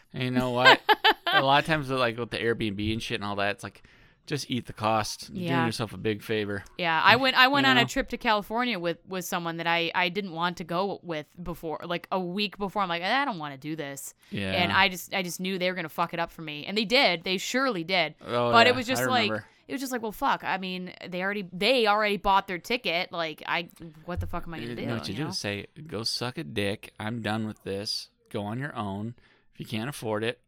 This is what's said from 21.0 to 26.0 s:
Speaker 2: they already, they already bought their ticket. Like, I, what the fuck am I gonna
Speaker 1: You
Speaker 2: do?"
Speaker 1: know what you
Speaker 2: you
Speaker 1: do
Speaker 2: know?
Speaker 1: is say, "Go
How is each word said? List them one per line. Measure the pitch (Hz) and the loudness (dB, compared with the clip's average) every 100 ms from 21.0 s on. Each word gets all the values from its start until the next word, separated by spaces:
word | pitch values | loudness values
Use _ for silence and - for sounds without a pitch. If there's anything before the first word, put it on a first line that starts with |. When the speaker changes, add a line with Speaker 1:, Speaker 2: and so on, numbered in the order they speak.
| - | -8
Speaker 2:
they | 175 | -4
already, | 196 208 175 | -2 -2 -6
they | 180 208 262 208 | 0 4 4 4
already | 208 208 202 | 4 2 2
bought | 202 190 196 | 4 2 2
their | 175 | -4
ticket. | - 175 185 170 - | -2 -2 0 -2 -2
Like, | 170 160 156 - | -4 -4 -6 -4
I, | 165 175 - 165 156 165 | -4 -4 -12 -18 -14 -8
what | 175 | -6
the | - | -4
fuck | 175 170 | -4 -6
am | |
I | 165 | -8
gonna | 117 | -8
Speaker 1:
You | 117 | -6
Speaker 2:
do?" | - | -4
Speaker 1:
know | 120 | -4
what | - | -4
you | |
Speaker 2:
you | 101 | -6
Speaker 1:
do | 165 | -4
Speaker 2:
know? | |
Speaker 1:
is | 185 | -4
say, | 104 101 - - 156 | -4 -6 -8 -14 -8
"Go | - | -4